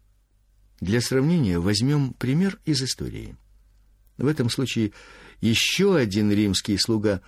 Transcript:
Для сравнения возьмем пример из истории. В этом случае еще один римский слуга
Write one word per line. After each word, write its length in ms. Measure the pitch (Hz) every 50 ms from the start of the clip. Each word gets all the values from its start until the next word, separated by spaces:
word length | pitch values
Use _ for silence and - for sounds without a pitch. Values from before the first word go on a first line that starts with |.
| _ _ _ _ _ _ _ _ _ _ _ _ _ _ _ _
Для 200 | - 85 107 123
сравнения 580 | 117 - 127 131 131 156 175 175 131 95 87 87
возьмем 540 | 85 101 104 101 117 139 147 147 139 127 -
пример 460 | - - 120 135 165 190 196 185 - _
из 180 | - 151 131 135
истории. 520 | 123 - - 143 120 107 107 110 104 - - _ _ _ _ _ _ _ _ _ _ _ _ _ _ _ -
В 100 | 151 147
этом 220 | 156 - 120 120
случае 400 | - - 135 113 - 120 110 104 - - - - - - - - - -
еще 520 | - 113 113 - - - - - 190 202 190
один 380 | 156 123 104 92 110 107 104
римский 460 | 101 104 107 101 95 - - - 101 92
слуга 440 | - - 113 110 104 107 98 92 -